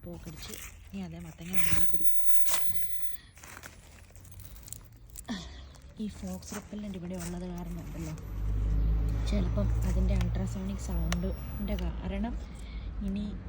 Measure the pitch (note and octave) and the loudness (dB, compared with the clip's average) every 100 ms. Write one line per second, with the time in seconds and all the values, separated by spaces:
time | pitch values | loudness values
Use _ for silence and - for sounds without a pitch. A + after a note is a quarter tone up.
0 | - E3+ E3+ D#3+ - A3 - - - G3 | -8 -8 -8 -10 -8 -8 -10 -12 -10 -6
1 | F3+ E3 E3+ - E3+ F#3 - - - - | -6 -6 -10 -10 -6 -2 0 0 -2 -4
2 | - - - - - - - - - - | -4 -6 -6 -8 -6 -6 -6 -8 -8 -8
3 | - - - - - - - - - - | -8 -10 -14 -14 -12 -12 -12 -14 -16 -16
4 | - - - - - - - - - - | -16 -16 -14 -14 -14 -14 -12 -12 -14 -18
5 | - - - G3 E3+ - - - - - | -14 -14 -6 -6 -6 -12 -14 -14 -16 -6
6 | G#3+ - F#3+ F#3 - G#3 - G#3 G#3 F#3 | -4 -4 -6 -6 -6 -8 -6 -6 -4 -4
7 | F3 F#3 E3+ F3 F3+ F3 F3 E3+ F3 E3+ | -4 -4 -2 -2 -4 -4 -4 -6 -6 -4
8 | D#3+ D#3+ - - - G#1 G1+ G#1 G1+ - | -4 -4 -4 0 2 4 6 8 8 6
9 | - - - G3+ F3+ G3+ G3 - F#3+ F#3 | 6 4 6 6 6 6 6 6 6 6
10 | F#3 G3 F3+ F#3 F#3+ G3 F#3+ G3 - F3 | 8 8 6 4 2 0 0 -2 0 2
11 | E3 F3+ F#3 F#3+ - - G3+ G3 F3 D#3 | 4 4 4 0 -4 -2 0 2 2 0
12 | F3+ G3 A3 B3 - - - - - - | 0 2 2 0 -4 -8 -6 -4 -4 -2
13 | G3 G3+ G#3 F3+ | 0 0 0 -4